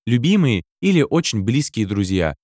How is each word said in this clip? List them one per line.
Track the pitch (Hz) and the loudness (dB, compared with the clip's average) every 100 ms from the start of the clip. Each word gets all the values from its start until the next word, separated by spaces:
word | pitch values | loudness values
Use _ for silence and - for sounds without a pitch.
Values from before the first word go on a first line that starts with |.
| - | -2
любимые | 120 139 202 151 101 - _ | 0 2 2 2 0 -4 _
или | 190 180 | 0 2
очень | 139 160 165 107 | 2 0 -2 -2
близкие | 98 127 147 - 104 | -2 -2 -2 -4 -4
друзья, | 101 92 95 80 69 | -2 -2 0 -2 -4